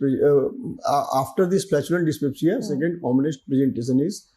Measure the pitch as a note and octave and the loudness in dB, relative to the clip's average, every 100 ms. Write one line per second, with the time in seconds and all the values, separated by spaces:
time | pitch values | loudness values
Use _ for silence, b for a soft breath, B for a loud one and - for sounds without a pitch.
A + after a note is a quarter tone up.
0 | C#3 C3 D3 C#3+ C3+ - G#2+ - - C#3 | -2 2 4 4 2 -4 -10 -6 -2 -2
1 | - C3 C3+ - F3+ F#3+ - D3 C#3+ F3 | 0 -2 -2 0 0 0 0 -2 0 0
2 | D#3+ - C#3+ - D#3+ A#3+ G#3+ C3+ E3 E3+ | 0 -2 -4 -2 0 0 -2 -2 -2 -2
3 | B2 C3 D3 - - C3+ C3+ A2+ A#2+ C3 | 0 2 0 -4 -2 0 2 0 0 0
4 | D#3+ G3+ - | 0 -4 -14